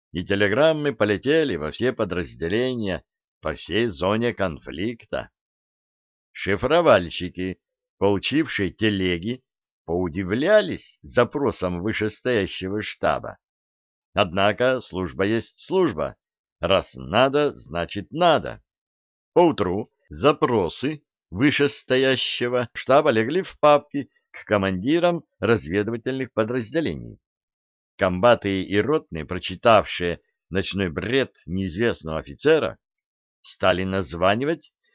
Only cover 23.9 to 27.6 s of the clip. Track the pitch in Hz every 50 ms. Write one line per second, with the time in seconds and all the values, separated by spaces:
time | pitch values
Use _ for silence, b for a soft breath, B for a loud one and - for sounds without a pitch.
23.9 | - 143 135 - _ _ _ _ - - - - 107 101 95 95 95 90 98 135
24.9 | 160 175 170 175 175 156 - _ _ _ 98 107 117 107 67 76 90 104 104 113
25.9 | 117 117 - 127 135 135 131 - _ 107 110 110 120 131 113 107 131 165 156 104
26.9 | 78 65 57 57 53 - _ _ _ _ _ _ _ _